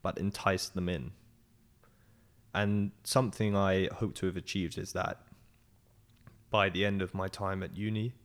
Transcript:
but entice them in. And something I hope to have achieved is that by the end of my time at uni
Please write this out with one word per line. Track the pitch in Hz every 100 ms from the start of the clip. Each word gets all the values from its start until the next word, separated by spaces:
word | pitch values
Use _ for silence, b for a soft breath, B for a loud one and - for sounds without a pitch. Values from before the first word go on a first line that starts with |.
but | 95 -
entice | 98 - - 95 -
them | 95 90
in. | 87 62 - - - _ _ - _ b b b b b b -
And | - 101 104 101 -
something | - 135 127 - 107 101
I | 98 95 92
hope | - 107 -
to | 95
have | 90
achieved | - 101 85 -
is | 90
that | 90 87 - - - - _ _ _ _ - _ - - - -
by | 107 98
the | 87
end | 101 98
of | 92
my | 95 95
time | - 98 95
at | 92 -
uni | 104 107 117 123